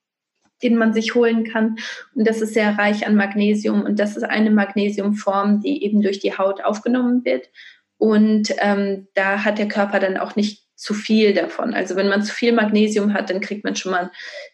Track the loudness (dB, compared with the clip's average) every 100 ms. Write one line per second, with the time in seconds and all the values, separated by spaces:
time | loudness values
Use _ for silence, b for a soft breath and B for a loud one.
0 | _ _ _ _ _ _ 0 2 2 2
1 | 0 2 2 2 -2 0 -2 -2 B B
2 | B -2 0 0 -2 0 0 2 0 0
3 | 2 2 2 0 0 0 0 0 0 0
4 | -2 -4 -4 0 4 4 2 0 -2 -2
5 | -2 -2 0 0 2 0 0 -2 0 2
6 | 2 0 -4 0 -2 0 -4 -2 -2 0
7 | 2 0 0 -4 -6 B B B _ -2
8 | 2 4 4 2 0 -2 0 0 -2 -4
9 | -6 -4 -2 0 -2 -2 -2 -2 -2 0
10 | 0 -2 -4 -2 -2 -4 _ _ -8 -6
11 | 0 4 4 4 0 -4 -4 -2 -2 0
12 | 0 0 -2 -2 2 2 4 2 2 2
13 | 0 0 -2 -6 -6 -8 -6 -6 -4 -4
14 | -4 B B B B